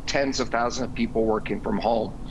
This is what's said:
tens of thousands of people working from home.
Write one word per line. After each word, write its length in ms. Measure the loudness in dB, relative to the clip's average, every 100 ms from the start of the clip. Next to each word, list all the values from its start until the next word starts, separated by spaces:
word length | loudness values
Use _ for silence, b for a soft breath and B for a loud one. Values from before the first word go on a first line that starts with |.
| -2
tens 320 | 0 0 0
of 120 | 0
thousands 380 | 0 0 -2 -4
of 60 |
people 300 | -2 0 2
working 360 | 2 2 0 -2
from 180 | 0 0
home. 340 | 2 2 0 -4 B